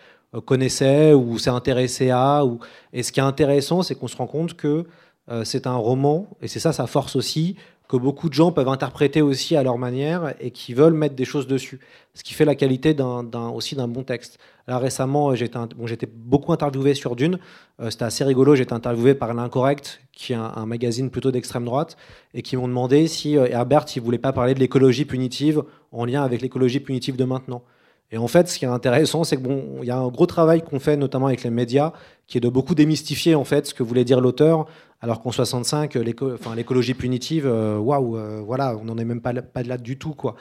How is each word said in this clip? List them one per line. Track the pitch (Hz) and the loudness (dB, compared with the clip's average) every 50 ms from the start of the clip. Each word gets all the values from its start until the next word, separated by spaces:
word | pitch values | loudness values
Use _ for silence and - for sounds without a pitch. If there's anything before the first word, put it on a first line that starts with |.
| _ - _ _ _ _ - | _ -20 _ _ _ _ -14
euh, | 117 | -8
connaissait | - - 139 131 131 127 - - 135 135 139 147 156 156 147 | -2 0 2 2 2 0 0 2 4 4 6 6 8 8 8
ou | 139 123 117 117 | 8 6 4 -2
s'est | 110 - 139 | -2 0 0
intéressé | 123 123 - 143 127 123 131 123 - - 135 127 | 0 0 0 0 0 2 0 0 0 0 2 2
à. | 123 123 131 139 143 147 143 | 4 4 4 4 4 2 2
Ou... | 123 117 117 - - - - _ _ | 0 -2 -4 -12 -18 -20 -20 _ _
Et | - 123 120 | -8 -8 -6
ce | - | -4
qui | - 143 | 0 0
est | 135 | 0
intéressant, | 139 135 139 156 139 143 143 135 - 170 180 | 0 2 2 2 2 2 2 2 0 0 0
c'est | 180 - 135 | 0 -2 -6
qu'on | - 131 | -8 -10
se | 117 - | -10 -8
rend | - 127 | -8 -8
compte | 110 - 151 165 170 - | -6 -6 -6 -6 -6 -6
que, | - - 147 147 160 170 170 - _ _ _ _ _ _ - | -6 -4 -2 -2 -2 -4 -8 -14 _ _ _ _ _ _ -10
euh, | 117 117 110 | -8 -8 -6
c'est | - - 131 - | -4 -4 -4 -4
un | 131 127 | -2 -2
roman, | 123 107 113 131 131 139 143 151 170 208 - - - | 0 0 0 0 2 2 2 0 0 -2 -8 -14 -14
et | - | -12
c'est | - - 139 | -10 -6 -2
ça | - 165 151 | -2 0 0
sa | - 127 | -2 -2
force | 117 - 147 135 - - | -2 -2 -2 -2 -2 -4
aussi, | 135 120 - - 156 160 180 196 - - _ _ _ _ | -4 -4 -2 -2 -2 -2 -4 -4 -8 -16 _ _ _ _
que | - - | -2 -2
beaucoup | 127 123 143 139 143 - 165 | 0 0 0 -2 -2 -4 -2
de | 131 | 2
gens | 139 165 180 | 4 4 4
peuvent | 165 151 131 127 | 4 2 0 0
interpréter | 135 135 151 127 - - 151 139 139 160 | 0 -2 -4 -4 -2 0 0 2 4 4
aussi | 151 143 135 131 - - 170 | 4 4 2 0 -2 0 2
à | 147 131 | 2 2
leur | 127 120 | 2 0
manière | 120 127 123 123 131 143 156 170 180 170 139 - - | -2 -4 -4 -4 -4 -2 -2 -2 -4 -4 -6 -8 -8
et | 135 123 | -10 -12
qui | - - - - 120 | -12 -12 -14 -2 4
veulent | 123 151 165 165 | 6 6 6 6
mettre | 151 151 143 135 | 4 0 0 0
des | 127 127 | -2 -4
choses | - - 147 127 | -2 -2 -4 -2
dessus. | 120 135 127 - - - 127 _ _ - - _ _ _ | 0 -2 -2 -2 -6 -16 -20 _ _ -20 -20 _ _ _
Ce | - - | -20 -16
qui | - - | -6 0
fait | - 156 | 2 2
la | 147 139 | 2 2
qualité | 139 143 135 131 131 - 156 156 | 2 2 0 2 2 2 2 2
d'un, | 139 131 127 123 123 120 | 2 0 -2 -4 -6 -6
d'un, | 117 117 117 117 117 | -8 -8 -8 -6 -6
aussi | 113 117 113 - 156 | -6 -8 -8 -8 -6
d'un | 135 123 | -4 -4
bon | 120 120 131 131 | -4 -4 -6 -6
texte. | - 123 117 - - _ _ _ _ _ _ _ | -6 -8 -8 -8 -14 _ _ _ _ _ _ _
Là, | - 127 123 | -6 -4 -2
récemment, | 127 131 - - 131 135 139 147 147 139 | -2 -2 -2 -2 -2 0 0 2 2 2
euh, | 127 | 0
j'étais | 110 120 117 - | 0 -2 -4 -6
int-, | 123 117 113 - | -6 -8 -10 -10
bon, | 120 113 | -10 -8
j'étais | 117 117 117 - | -8 -8 -6 -8
beaucoup | 113 113 117 113 120 131 143 143 - | -10 -10 -12 -4 0 0 2 2 2
interviewé | 165 160 156 143 135 135 135 143 139 | -2 0 0 -2 -2 0 0 0 0
sur | 139 - 131 120 | 0 -2 -6 -2
Dune. | 120 147 170 185 180 - - - - _ _ _ - | -2 0 0 -2 -4 -8 -14 -20 -20 _ _ _ -10
Euh, | 117 113 | -8 -8
c'était | - - 123 | -6 -4 -4
assez | 117 - - 143 | -4 -2 0 0
rigolo, | 139 135 123 135 143 151 | 2 4 6 6 6 6
j'étais | 131 123 - 120 | 6 4 0 -4
interviewé | 117 117 123 120 117 117 135 139 | -4 -4 -4 0 2 4 4 4
par | 135 127 110 120 | 2 0 -4 -4
L'Incorrect, | 120 120 120 - 131 123 135 143 143 - - - - _ _ | -4 -4 -4 -2 0 0 0 0 -2 -6 -16 -18 -20 _ _
qui | _ - - - 127 | _ -12 -8 -6 -6
est | |
un, | 113 113 113 - | -6 -6 -6 -8
un | - 110 | -8 -8
magazine | 110 120 117 120 120 113 120 135 123 | -6 -6 -4 -2 -2 -2 -2 -4 -4
plutôt | - 127 117 135 | -4 -4 -2 -2
d'extrême | 123 127 117 - - 123 120 | -2 -2 -4 -6 -6 -6 -4
droite, | 117 120 139 165 165 - _ - - - - _ _ - | -2 -2 -2 -4 -4 -8 _ -20 -20 -20 -20 _ _ -12
et | 127 | -12
qui | - - 131 | -10 -6 -6
m'ont | 127 123 | -4 -4
demandé | 123 123 123 127 123 135 151 160 | -2 -2 -2 2 4 4 4 4
si, | 160 160 - - 147 147 | 4 0 -4 -2 2 2
euh, | 143 127 123 | 4 4 2
Herbert, | 123 120 120 123 127 117 - - - | 2 0 2 2 2 2 2 0 -6
il | 131 | -6
voulait | 113 117 120 | -2 -2 -2
pas | 117 127 135 127 | 0 0 -2 0
parler | 131 123 127 135 | 0 0 2 2
de | 135 | 2
l'écologie | 131 120 - 135 131 131 127 135 147 | 2 2 4 6 6 6 4 2 -2
punitive | 143 135 127 127 123 - - 139 156 151 151 143 - - _ _ _ | -4 -4 -4 -4 -4 -4 -2 0 0 0 0 -2 -6 -10 _ _ _
en | - 117 117 | -8 -6 -4
lien | 120 123 143 143 | -2 -2 0 0
avec | 131 120 107 | 0 -2 -2
l'écologie | 127 127 - 127 131 123 120 143 | -4 -4 -2 0 2 2 2 0
punitive | 139 - 135 123 - - 131 | -4 -4 -6 -6 -4 -4 -2
de | 123 131 | -2 -2
maintenant. | 127 127 131 131 - 123 123 - _ _ _ _ _ _ _ _ - | -2 -2 -4 -6 -10 -14 -14 -14 _ _ _ _ _ _ _ _ -10
Et | 110 | -6
en | 113 120 | -4 -2
fait, | 117 - 175 175 | 2 4 4 4
ce | 175 - - | 2 0 -4
qui | 139 | -4
est | |
intéressant, | 127 123 123 - 131 120 139 160 - - 160 165 | -2 -2 0 2 2 4 4 2 2 0 0 0
c'est | - 156 | 0 -2
que | 131 | -2
bon, | 127 127 139 135 143 143 135 131 | -2 -2 -4 -4 -6 -8 -10 -8
il | 131 | -6
y | 120 | -4
a | 123 | -4
un | 131 127 | -2 -2
gros | 123 123 - 175 | -2 0 2 0
travail | 175 - 170 165 160 165 165 | 2 4 4 4 6 4 4
qu'on | 165 - 143 131 | 2 -2 -6 -4
fait, | - 156 147 | 0 0 0
notamment | 147 139 127 - 131 135 | 0 0 -2 -2 0 0
avec | 139 127 120 - | 0 0 -2 -2
les | 120 | -2
médias, | 117 120 123 117 123 139 147 165 - - - - _ _ _ | -2 -2 0 2 2 2 2 0 -2 -8 -20 -20 _ _ _
qui | - - | -6 -4
est | 123 | -2
de | 117 123 | 0 0
beaucoup | 127 131 131 - 175 | 2 0 0 2 4
démystifier | 156 151 156 156 143 - - 151 - - 170 160 | 4 4 4 2 0 -2 -6 -4 0 2 4 4
en | 147 127 | 4 2
fait | - 151 147 147 | 2 0 0 0
ce | - - | -2 -4
que | - | -6
voulait | 127 113 120 127 123 | -4 0 2 2 4
dire | 120 135 123 | 4 4 4
l'auteur, | 123 127 123 - 151 160 165 160 156 - - - - _ _ _ | 4 4 4 4 4 4 4 4 0 -4 -10 -20 -20 _ _ _
alors | - 120 113 113 | -6 -6 -4 -4
qu'en | - 127 | -6 -4
soixante-cinq, | 113 - 123 - - 123 120 - - 151 151 139 - | -2 -2 -2 -2 -2 -4 -4 -2 -2 -2 -2 -2 -2
l'éco-, | 127 113 117 117 - 139 135 123 | -2 -2 -2 -4 -4 -4 -6 -6
enfin, | 110 - 120 113 | -6 -10 -8 -6
l'écologie | 117 117 - 127 127 117 120 131 | -6 -2 0 2 2 2 0 -2
punitive, | - 127 123 127 123 - - 160 160 139 | -2 -2 -4 -4 -4 -4 -2 -2 0 0
euh, | 135 117 113 110 107 107 | 0 0 2 0 0 0
waouh, | 107 104 131 147 139 131 117 113 | 0 0 2 2 2 0 -2 -4
euh, | 113 107 107 107 107 104 | -6 -8 -8 -10 -10 -8
voilà, | 101 123 131 139 131 113 | -6 -4 -2 -2 -2 -4
on | 107 110 | -6 -8
n'en | 113 113 117 | -8 -6 -6
est | 113 | -4
même | 117 120 120 | -4 -4 -4
pas | - 127 120 | -4 -6 -6
là, | 127 | -6
pas | - - - 131 120 | -8 -8 -8 -8 -6
là | 120 127 | -6 -8
du | 123 123 120 135 | -8 -8 -10 -10
tout, | 135 - 160 147 | -10 -10 -10 -8
quoi. | - - 123 - - | -6 -8 -8 -8 -10